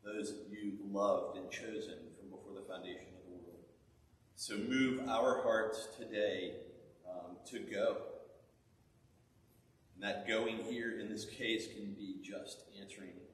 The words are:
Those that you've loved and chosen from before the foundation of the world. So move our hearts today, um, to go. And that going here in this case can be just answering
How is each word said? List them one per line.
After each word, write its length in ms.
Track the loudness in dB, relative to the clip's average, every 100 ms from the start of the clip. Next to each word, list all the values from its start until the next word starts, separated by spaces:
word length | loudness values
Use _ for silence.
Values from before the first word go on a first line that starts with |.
Those 280 | -2 -2 -2
that 120 | -4 -8
you've 280 | -4 -4 -4 -2
loved 460 | 6 8 8 6 -4
and 120 | -4
chosen 460 | -6 -4 -4 -4 -8 -12 -14
from 100 | -14
before 240 | -12 -10
the 140 | -10 -8
foundation 400 | -8 -6 -8 -10 -16
of 80 | -14
the 60 |
world. 340 | -12 -12 -16 -18 -20 -20 -20 -20 -20 _ -8
So 220 | -2 0
move 500 | 4 6 6 4 2
our 340 | 6 6 6
hearts 460 | 6 6 4 0 -4 -8
today, 560 | -4 4 4 4 -2 -4 -10 -16 -20 -18 -10
um, 280 | -8 -8 -12 -8
to 80 | -6
go. 380 | -4 2 4 2 -4 -10 -12 -18 -20 _ _ _ _ _ _ _ _ _ _ _ _ _ _ -6
And 80 |
that 240 | -2 -2 2
going 300 | 2 4 0 -2
here 340 | 0 0 -2
in 100 | -4
this 160 | -4 -6
case 420 | -2 2 2 0
can 260 | -6 -6
be 240 | -6 -6 -6
just 420 | -6 -8 -8 -10 -14 -14
answering 340 | -12 -12 -12 -12 -16